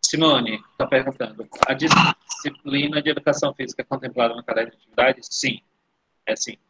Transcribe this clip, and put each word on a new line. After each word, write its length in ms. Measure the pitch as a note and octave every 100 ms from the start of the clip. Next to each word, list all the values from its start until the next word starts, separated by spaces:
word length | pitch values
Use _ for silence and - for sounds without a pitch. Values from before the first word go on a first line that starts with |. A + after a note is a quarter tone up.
Simone 580 | - D3+ D#3+ C3+ A#2 A2 - _
tá 100 | -
perguntando: 600 | C3+ C3 C3+ A#2 G#2+ G#2+ - -
a 60 |
disciplina 1300 | C3+ D#3 - E3 - _ - D3 - C#3+ C#3 D3 D3+
de 100 | D3
educação 440 | D3 - C#3+ C#3+
física 280 | - B2+ -
é 20 |
contemplada 500 | - C3 B2+ A#2+ A#2
no 100 | A#2
caderno 260 | - A2+ A#2
de 40 | _
atividades? 520 | _ - B2+ C3+ -
Sim, 300 | - - A2 _ _ _ _ _ _ -
é 100 | A2
sim. 200 | - G#2 _